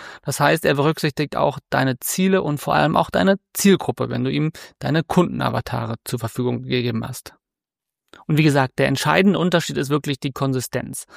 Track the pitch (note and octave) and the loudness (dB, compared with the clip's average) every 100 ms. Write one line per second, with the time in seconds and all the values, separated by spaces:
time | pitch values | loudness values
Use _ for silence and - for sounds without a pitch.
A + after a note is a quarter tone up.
0 | - - - - D3 D#3+ D#3+ C#3+ C#3+ D#3 | -18 -12 -6 0 2 4 2 2 2 0
1 | D#3 - D3 - C#3+ - - C3 C3 B2+ | -2 -2 -4 0 -2 -2 -2 0 0 -2
2 | - - F#3+ F#3+ - D3 - D#3 D3 D#3+ | -4 0 2 2 0 -4 0 2 2 2
3 | E3 - F#3 G3 _ - G3 F#3 - - | 2 2 2 0 _ 2 4 4 2 -4
4 | A#2+ A#2 B2+ D3 D#3 - - - C3+ D#3 | -4 -4 -2 -2 -2 -4 -16 -8 -2 -2
5 | - - F3 A#2+ B2+ A#2 - A#2+ A2+ A2+ | 2 2 2 0 -2 -4 -4 -6 -6 -8
6 | - B2 A2 - B2 A#2+ B2+ B2+ A#2+ A2+ | -8 -6 -6 -4 -4 -4 -4 -4 -2 -4
7 | A#2+ B2 - - _ _ _ _ _ _ | -6 -10 -16 -20 _ _ _ _ _ _
8 | _ - - D3+ D3+ C#3 C3 - C3+ C3+ | _ -12 -2 2 4 4 0 0 0 0
9 | D3 D#3+ G3 D#3 F3 E3+ - C#3+ C3+ D3 | 2 4 4 4 2 0 0 -4 -2 -2
10 | D3 C#3 D3 - C#3 B2+ - B2+ - - | -2 -4 -6 -2 -2 -2 -2 -6 -6 -12
11 | - | -16